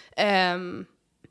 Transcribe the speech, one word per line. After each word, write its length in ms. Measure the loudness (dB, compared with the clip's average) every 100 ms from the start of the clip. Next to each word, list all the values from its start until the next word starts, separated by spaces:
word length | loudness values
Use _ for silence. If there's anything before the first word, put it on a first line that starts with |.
| -10 -2
ehm, 680 | 2 2 2 0 -6 -10 -14 _ _ _ -20